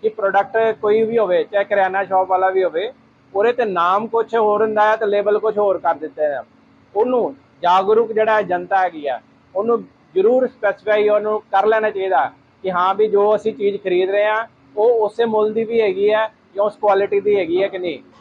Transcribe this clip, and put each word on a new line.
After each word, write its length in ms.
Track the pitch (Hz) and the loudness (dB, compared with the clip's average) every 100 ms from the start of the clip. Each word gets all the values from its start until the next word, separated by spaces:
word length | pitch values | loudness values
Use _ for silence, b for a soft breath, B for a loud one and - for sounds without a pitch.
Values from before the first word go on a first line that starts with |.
ਕਿ 60 | 214 | -6
ਪ੍ਰੋਡਕਟ 720 | 214 196 196 196 226 226 220 | -2 0 0 0 0 0 0
ਕੋਈ 220 | 208 214 | 0 0
ਵੀ 160 | 220 233 | 0 0
ਹੋਵੇ, 240 | 180 180 | 0 0
ਚਾਹੇ 200 | 151 202 | 0 -2
ਕਰਿਆਨਾ 400 | 202 202 190 190 | 0 0 0 -2
ਸ਼ਾਪ 240 | 190 190 185 | -2 0 0
ਵਾਲਾ 220 | 185 190 | 0 0
ਵੀ 140 | 190 | 0
ਹੋਵੇ, 280 | 180 160 220 - _ _ _ | 0 -2 -6 -10 _ _ _
ਉਹਦੇ 200 | 196 226 | -2 0
'ਤੇ 120 | 240 | 0
ਨਾਮ 420 | 226 180 175 196 220 | -2 0 0 0 -2
ਕੁਛ 280 | 233 226 | -4 -2
ਹੋਰ 280 | 226 214 208 | 0 2 2
ਹੁੰਦਾ 280 | 220 214 214 | 0 2 2
ਹੈ 60 | 220 | 2
ਤੇ 100 | 220 | 0
ਲੇਬਲ 320 | 202 208 208 | 0 0 0
ਕੁਛ 200 | 220 208 | 0 0
ਹੋਰ 200 | 208 175 | 0 0
ਕਰ 160 | 170 | -2
ਦਿੱਤੇ 320 | 160 151 151 151 | -4 -6 -4 -2
ਆ। 180 | 135 113 _ _ _ _ | -2 -10 _ _ _ _
ਉਹਨੂੰ 400 | 196 240 254 226 277 _ _ | -2 0 0 -2 -6 _ _
ਜਾਗਰੂਕ 500 | 175 185 196 220 220 | 0 2 4 2 2
ਜਿਹੜਾ 280 | 214 220 214 | 0 0 0
ਜਨਤਾ 380 | 190 180 180 190 | 0 -4 -2 0
ਹੈਗੀ 260 | 185 160 143 | 0 -4 -8
ਆ, 140 | 123 - _ _ | -8 -10 _ _
ਉਹਨੂੰ 280 | - 226 226 - _ _ | -4 -2 -2 -4 _ _
ਜ਼ਰੂਰ 320 | 180 196 254 254 | 0 2 2 0
ਸਪੈਸੀਫਾਈ 640 | - 208 196 208 214 208 | -2 -4 -2 0 0 2
ਉਹਨੂੰ 320 | 208 214 214 - | 0 0 -6 -2
ਕਰ 140 | 190 208 | 0 2
ਲੈਣਾ 240 | 220 214 | 2 0
ਚਾਹੀਦਾ 400 | 196 190 180 127 - _ _ | -4 -2 0 -2 -6 _ _
ਕਿ 60 | 190 | -4
ਹਾਂ 220 | 180 185 | 0 0
ਵੀ 120 | 196 214 | 2 2
ਜੋ 260 | 202 208 214 | 2 2 2
ਅਸੀਂ 160 | 214 | -2
ਚੀਜ਼ 220 | - 202 196 | -2 -2 -2
ਖਰੀਦ 280 | 190 180 185 | -2 0 0
ਰਹੇ 140 | 202 | 0
ਹਾਂ 220 | 208 220 226 _ _ - | 0 -2 -6 _ _ 0
ਉਹ 280 | 220 233 | 2 2
ਉਸੇ 200 | 208 - | 0 -2
ਮੁੱਲ 280 | 233 214 214 | -2 0 0
ਦੀ 120 | 214 | -2
ਵੀ 160 | 220 226 | -2 0
ਹੈਗੀ 320 | 214 190 208 | 0 0 0
ਹੈ 140 | 214 220 - _ 190 | 0 -2 -8 _ -4
ਜਾਂ 80 | |
ਉਸ 120 | 208 208 | -4 0
ਕੁਆਲਿਟੀ 440 | 214 196 196 202 | 0 2 0 0
ਦੀ 160 | 202 202 | 0 0
ਹੈਗੀ 260 | 170 175 | 0 -2
ਹੈ 60 | 196 | -2
ਕਿ 100 | 190 | -4
ਨਹੀਂ। 200 | 180 135 - _ | -8 -8 -14 _